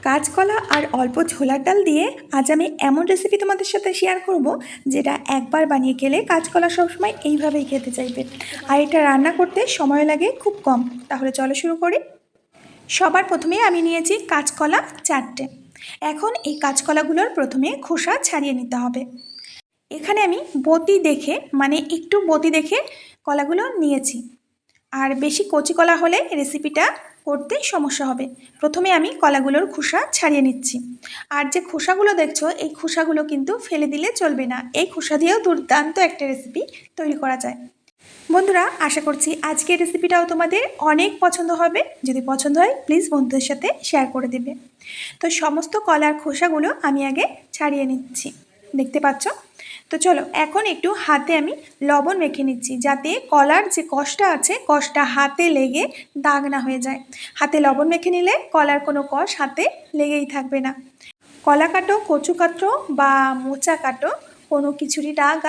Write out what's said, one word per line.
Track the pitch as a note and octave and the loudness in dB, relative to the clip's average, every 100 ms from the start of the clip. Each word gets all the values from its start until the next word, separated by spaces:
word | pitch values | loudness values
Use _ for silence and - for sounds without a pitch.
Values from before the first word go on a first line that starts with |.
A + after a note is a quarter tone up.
কাঁচকলা | C4+ C4+ D4 - G4 A4 - | 0 0 0 0 2 0 0
আর | D4 D4+ | -2 0
অল্প | B3+ B3+ B3+ | 0 0 0
ছোলার | E4 - C4+ C4+ | -2 0 0 0
ডাল | C4+ G4+ | 2 2
দিয়ে | F#4 D4+ G4+ - - | 4 2 0 -4 -4
আজ | C#4 C4 | -2 2
আমি | D#4 E4 - | 2 2 0
এমন | C#4 C#4+ F4 | 2 2 2
রেসিপি | F#4 G4+ G4+ | 2 2 0
তোমাদের | G4+ G4 G4 | 0 -2 -2
সাথে | G4+ G4 | -2 -2
শেয়ার | F#4 F#4 F#4 | 0 0 0
করব, | F#4 F4+ B3 - - - - | 0 0 0 -2 -8 -8 -4
যেটা | C4+ C#4 C#4+ - | 0 0 -2 -2
একবার | C4+ A#3+ D4+ D#4 | -2 0 0 2
বানিয়ে | C#4 C4 C4 | 2 2 0
খেলে | C4+ D4+ | 0 0
কাঁচকলা | A4+ E4 E4 F4 E4+ | 2 0 2 2 2
সবসময় | E4+ F4 - G#4 - | 2 0 0 -4 -2
এইভাবেই | D4 D4+ D4+ D4 C4+ | 0 0 2 0 -2
খেতে | C4+ B3 | -4 -4
চাইবে। | B3 B3+ B3 B3+ - - - - | -6 -6 -6 -8 -10 -12 -12 0
আর | C#4 | 2
এটা | D4 D#4+ | 4 4
রান্না | D4 C4+ D4 | 6 6 4
করতে | E4+ F4+ F#4+ A#4+ | 2 0 2 -2
সময় | - C#4+ C#4+ D4+ | 0 2 4 4
লাগে | D4+ F#4+ C5+ | 2 0 0
খুব | G#4 G4+ | -4 -2
কম। | - B3 B3 - - | 0 2 0 -8 -8
তাহলে | C4+ C4 | -4 -2
চলো | C4 C4 C#4 | -2 -2 -2
শুরু | E4+ E4 | -2 0
করি। | F4 A4 - - _ _ _ _ - - - | 0 0 -4 -20 _ _ _ _ -20 -20 -6
সবার | - F4+ F4+ F#4+ | 2 4 4 2
প্রথমে | E4 D#4+ F#4+ A4+ | -2 0 2 2
আমি | F4 | 4
নিয়েছি | E4 E4 E4 G#4 - | 2 0 0 -2 0
কাঁচকলা | D4+ D4 - D4+ G4 D5+ - | -2 -2 -2 2 2 -2 -10
চারটে। | - C#4+ B3 - C4 - - - - - | -2 -2 -2 -10 -12 -12 -20 -20 -20 -8
এখন | D4+ D4+ G#4+ A#4+ F4 | -6 -2 -4 -4 -6
এই | D4 | -2
কাঁচকলাগুলোর | C#4+ C#4 - D4+ D#4 E4 G#4+ | -2 -2 0 0 2 0 0
প্রথমে | - C4+ C4 C#4 C4+ | 0 -2 0 -2 -4
খোসা | - E4 E4+ B4+ | -4 -4 0 -2
ছাড়িয়ে | - D#4 C#4 | -2 -2 -2
নিতে | B3+ B3 B3 | -4 -4 -4
হবে। | B3 B3 C4 - - - - - _ _ _ | -4 -6 -10 -14 -20 -20 -20 -20 _ _ _
এখানে | D4+ D#4 G#4 G4 | -12 -2 0 0
আমি | F#4+ - C#4+ C4 | -2 -4 -2 2
বতি | E4 E4 G4 | 2 4 4
দেখে, | D#4+ D4 - F#4 - | 4 0 -2 -4 -2
মানে | C#4 C#4 D4+ D4+ | 0 2 0 -2
একটু | E4 - G4+ F4+ | -6 0 0 4
বতি | D#4 E4 | 2 4
দেখে | D#4 D4+ A#4 - - - _ | 0 0 -2 -2 -12 -20 _
কলাগুলো | - C#4+ C#4+ F4 A#4+ A4+ | -4 -2 0 -2 -2 0
নিয়েছি। | D4 C#4 C4 A#3+ - _ _ _ _ _ _ | 0 0 -2 -8 -14 _ _ _ _ _ _
আর | C4+ C4+ C4+ | -4 -2 0
বেশি | D4 D4 G#4 | -2 -2 0
কচি | D4+ D4 | 0 0
কলা | E4+ E4+ E4 | 2 4 4
হলে | E4+ F#4 F4 D#4 | 2 2 0 -4
রেসিপিটা | C#4 D4 D4 D4+ G4+ - - _ - | -4 -4 -4 0 0 -2 -16 _ -6
করতে | C#4+ C#4+ C5+ - | -6 -4 -4 -2
সমস্যা | F4+ C#4+ C#4 C4+ | -2 -2 -2 -4
হবে। | B3 B3+ - - _ | -4 -6 -10 -20 _
প্রথমে | D4+ D#4 F#4 | -2 0 2
আমি | F4 E4+ - | 2 2 2
কলাগুলোর | D4+ C#4 C4+ C#4+ G4 | 2 4 2 0 0
খোসা | - C#4+ F4 C#5 | -4 -2 -2 -2
ছাড়িয়ে | - D#4+ D4 C4+ | 0 2 4 2
নিচ্ছি। | C4 - B3 B3 B3 - - - | 0 -6 -6 -8 -14 -16 -16 -6
আর | C#4+ C#4+ | -4 -2
যে | F4+ F4+ | -2 -4
খোসাগুলো | D#4+ D4 F#4+ G#4 F4+ | -6 -2 2 4 4
দেখছো, | D4+ D#4 D4+ E4+ | 0 0 -4 -2
এই | D#4 D4+ | -8 -6
খোসাগুলো | E4 E4 D#4+ D#4 D4+ | -4 -2 0 0 -2
কিন্তু | C#4+ C4+ A4+ - | -4 -4 -6 -4
ফেলে | D#4+ D4 | -2 -2
দিলে | D4 F4+ A#4 | -2 -4 -2
চলবে | E4 C4 B3+ | -2 -2 -4
না। | B3 B3 | -6 -6
এই | - F#4 | -2 -2
খোসা | - - D4+ | -4 -2 2
দিয়েও | E4+ G#4+ | 4 2
দুর্দান্ত | F#4+ D#4+ C4+ C#4+ D4+ D#4+ | 2 0 2 2 2 0
একটা | F4 - C#4 | 0 0 -6
রেসিপি | C4+ B3 E4 - - - - | -6 -6 -8 -8 -12 -20 -6
তৈরি | D#4 D4 | -4 -2
করা | C4+ B3+ | -2 -4
যায়। | B3 B3 B3 _ _ _ - - - | -6 -10 -18 _ _ _ -20 -20 0
বন্ধুরা, | E4+ G4 F#4 G4 - D4+ | 2 4 2 2 -2 -2
আশা | D4+ | 0
করছি | D4+ C#4 D#4 D#4+ D4+ | -2 -2 -2 -4 -4
আজকের | D#4 - F4 | -4 0 2
রেসিপিটাও | E4+ F4 F4 F4 E4+ | 2 0 2 2 2
তোমাদের | E4 E4+ F#4+ C5+ - D4+ | 0 2 0 -2 -2 2
অনেক | D4+ F#4+ - | 4 2 2
পছন্দ | F4+ F4 E4+ E4 | 0 2 -2 0
হবে। | E4+ F4 - - C4 | 0 0 -4 -4 -4
যদি | C4 B3 | -4 -2
পছন্দ | C4+ D4 D4 | -2 0 4
হয়, | F#4+ C#5 - | 2 2 2
প্লিজ | D#4+ F4 | 2 2
বন্ধুদের | D4 B3+ C4+ B3+ | 0 2 0 -2
সাথে | C#4+ G#4 - | -2 -2 -4
শেয়ার | - D4+ B3+ | 0 0 0
করে | C4 B3 | -2 -4
দেবে। | B3 B3 - - _ - - - - | -6 -8 -10 -16 _ -20 -14 -16 -4
তো | E4+ E4 | -2 0
সমস্ত | D#4 D4+ E4 G#4+ G#4 | 0 -2 -2 -4 2
কলার | D#4 D4+ D4+ | 2 2 0
খোসাগুলো | D#4 C#4 F4 D#4 D#4+ C#5+ D#4 | -6 -2 0 0 -2 0 0
আমি | C#4 C#4 | 0 -2
আগে | C4+ C5 - _ | -2 -2 -4 _
ছাড়িয়ে | - D4 C#4+ C4+ | -4 -2 0 -2
নিচ্ছি। | C4 - - - - _ _ - C4+ | -4 -6 -10 -12 -14 _ _ -6 -4
দেখতে | C4+ D4 | -2 2
পাচ্ছ? | C#4+ C4+ G4 D#5 - - - - _ | 0 0 -4 -6 -14 -20 -20 -20 _
তো | D#4+ F4+ | 0 2
চলো, | D4+ - - | 2 2 -2
এখন | D4+ E4+ G#4+ | 0 0 -2
একটু | E4 F4 G4+ - | -2 -2 -2 0
হাতে | C#4+ C#4+ E4 | 0 2 0
আমি | D4 C#5 - _ C#4 | 0 -6 -12 _ 2
লবণ | C#4+ C#4+ F#4+ | 2 2 0
মেখে | D4+ C#4 | -2 0
নিচ্ছি, | C4+ B3 B3 C4 C4 | -4 -2 -6 -2 0
যাতে | C#4 C#4+ G#4+ - | 0 -2 -6 2
কলার | D4 C#4 E4 G4+ E4+ | 4 6 4 2 -4
যে | D#4+ | -2
কষটা | C4+ C#4+ - G4+ D#4 | -4 -4 0 2 4
আছে, | - A4+ - | 2 2 2
কষটা | D4 C#4+ D4 C#4 B3 | 2 2 0 0 2
হাতে | C#4 D4 E4+ D4 | 0 2 2 4
লেগে | C4 C#4 A#4 - - D4 | 2 0 -4 -6 -14 -2
দাগ | C#4+ C#4+ C#4 | 2 2 0
না | C#4 B3+ | -2 -2
হয়ে | C4 B3+ | -4 -4
যায়। | C4+ - - - - | -6 -10 -18 -16 -4
হাতে | D4 D#4 C#4+ | 0 4 4
লবণ | C4+ D4+ | 4 2
মেখে | E4+ E4+ F4+ | 2 0 2
নিলে | F4+ A#4+ - | 2 2 2
কলার | D#4+ D4 C#4+ C#4+ | 2 4 2 0
কোনো | C#4+ C#4 | -4 -2
কষ | C#4 F4+ - | -2 -2 -2
হাতে | C#4 C4+ F#4+ - - | -4 0 -2 -2 -8
লেগেই | D4+ D4 D4 C#4+ | -2 0 0 -2
থাকবে | C#4 C4 C4+ C4 | -6 -4 -2 -2
না। | C4 - _ - _ _ - - | -6 -16 _ -20 _ _ -4 4
কলা | D4 D#4+ | 4 4
কাটো, | F#4+ F#4 G#4 G#4 | 2 2 0 2
কচু | D4 D4 | 0 0
কাটো | E4+ E4+ E4+ G4 C#5 - C4+ | 2 0 2 0 0 -2 2
বা | C#4 C4+ C4+ C4 | 4 4 2 0
মোচা | C4 C4+ F4 D#4+ | -6 -4 -2 0
কাটো, | D#4+ A#3+ D#4 D#5 - - _ | -2 -4 -4 -4 -10 -20 _
কোনো | D4 C#4+ C#4+ | 0 0 -4
কিছুরই | D4 - D4 | -4 -4 -4
দাগ | D4+ C#4+ D#4+ | 0 2 2